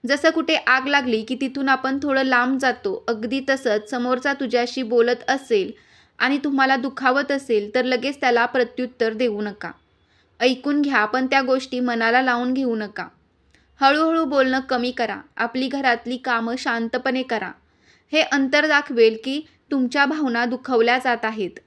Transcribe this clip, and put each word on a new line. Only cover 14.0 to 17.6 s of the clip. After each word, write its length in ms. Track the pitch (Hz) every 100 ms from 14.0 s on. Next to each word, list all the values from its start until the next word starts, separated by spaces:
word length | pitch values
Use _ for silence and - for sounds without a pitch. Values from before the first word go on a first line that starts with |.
| 320 330 320
बोलणं 340 | 294 262 262
कमी 320 | 262 254 247
करा, 260 | 247 226 196 - -
आपली 300 | 233 254 262
घरातली 500 | 277 269 233 233 254
कामं 380 | 254 233 226 254
शांतपणे 680 | - 233 226 254 262 254
करा. 280 | 254 226 190 -